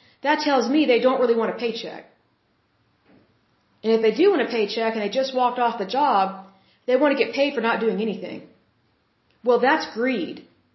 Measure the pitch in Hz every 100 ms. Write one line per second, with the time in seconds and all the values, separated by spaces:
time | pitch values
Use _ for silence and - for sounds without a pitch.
0 | _ _ 269 302 302 262 226 302 262 240
1 | 254 262 240 226 220 - 240 - 185 -
2 | - _ _ _ _ _ _ _ _ _
3 | _ _ _ _ _ _ _ _ 220 226
4 | 220 214 381 339 226 233 208 233 226 220
5 | 202 254 262 254 247 247 240 226 190 247
6 | 285 208 190 - - _ _ _ - 254
7 | 285 269 220 262 285 277 226 226 226 190
8 | 220 185 143 - - _ _ _ _ _
9 | _ _ _ _ 233 233 247 311 - 214
10 | 254 233 156 - - _ _